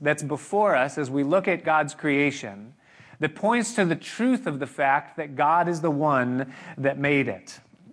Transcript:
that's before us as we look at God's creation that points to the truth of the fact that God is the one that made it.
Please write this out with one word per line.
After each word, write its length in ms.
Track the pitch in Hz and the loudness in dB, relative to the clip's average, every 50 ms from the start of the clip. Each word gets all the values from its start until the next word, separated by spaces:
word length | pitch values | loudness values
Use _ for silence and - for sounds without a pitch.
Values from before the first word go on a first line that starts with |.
that's 220 | 147 147 156 151 151 | 0 0 0 0 -2
before 520 | 139 151 139 - - - 202 214 202 165 | -6 -6 -6 -6 -2 0 2 2 4 4
us 220 | 131 127 143 - | 4 2 2 0
as 140 | 156 147 123 | -4 -4 -2
we 140 | 131 143 143 | 0 -2 0
look 220 | 139 156 147 143 | 2 2 2 2
at 160 | 196 180 165 165 | 2 -2 0 0
God's 320 | 160 156 156 151 143 - | 0 2 2 2 0 -4
creation 760 | - - 151 139 139 143 143 131 - - 110 98 101 104 117 - _ _ _ - - - - - - | -4 -2 0 2 4 2 2 0 -2 -8 -12 -12 -14 -16 -18 -20 _ _ _ -20 -20 -20 -20 -10 -4
that 160 | - - - | -4 -4 -4
points 400 | - - 208 233 240 220 - - | -2 0 0 2 2 0 -2 0
to 100 | - 196 | 0 2
the 100 | 170 165 | 2 0
truth 520 | - - - - - 226 254 254 240 - | -2 -4 -10 -6 -2 0 2 2 0 0
of 140 | - 147 135 | -4 -4 -4
the 60 | 143 | -6
fact 520 | 131 - - 143 135 135 147 147 - - - | -6 -4 0 2 2 2 2 0 -4 -10 -10
that 180 | 156 147 139 | -10 -6 -2
God 320 | 127 147 147 160 175 175 170 | 0 2 4 4 4 2 2
is 140 | 175 160 151 | 0 0 0
the 80 | 165 | 0
one 600 | 147 143 156 151 143 131 123 123 123 127 131 127 - - - - 165 - | 0 2 2 2 4 4 2 2 0 -2 -4 -6 -8 -18 -18 -16 -8 -2
that 200 | 135 139 139 139 | 0 0 0 0
made 300 | 139 143 147 139 139 123 | 0 2 2 2 2 0
it. 320 | 98 90 - - - - - _ _ _ - - | -4 -8 -10 -18 -20 -20 -20 _ _ _ -20 -20